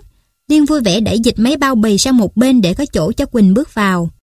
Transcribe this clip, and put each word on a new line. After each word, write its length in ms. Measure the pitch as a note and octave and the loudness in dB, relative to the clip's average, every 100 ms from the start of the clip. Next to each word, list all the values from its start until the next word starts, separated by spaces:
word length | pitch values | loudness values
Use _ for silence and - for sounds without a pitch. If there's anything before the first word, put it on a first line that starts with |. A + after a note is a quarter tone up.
| - _ _ _ - | -8 _ _ _ -2
Liên 160 | D4+ | 0
vui 160 | D4 D4+ | 2 0
vẻ 200 | A3 F#3+ | 0 -2
đẩy 200 | G#3+ G3+ | -2 0
dịch 180 | A#3 - | -2 0
mấy 180 | A#3 D4 | -2 0
bao 180 | C#4 | 0
bì 240 | B3 A3 G3 | 0 0 0
sang 180 | C4+ B3+ | 2 0
một 200 | G3 - | 0 0
bên 240 | B3+ B3+ | 2 2
để 140 | F3 | 0
có 120 | F#3 C#4+ | -2 -4
chỗ 260 | G3+ D#3+ | -4 -4
cho 140 | A#3 C#4 | -4 -4
Quỳnh 280 | A#3+ F#3+ | 2 2
bước 200 | G3+ D#4+ | 2 -2
vào. 360 | - G3+ F3+ E3+ - | -4 -2 -2 -4 -10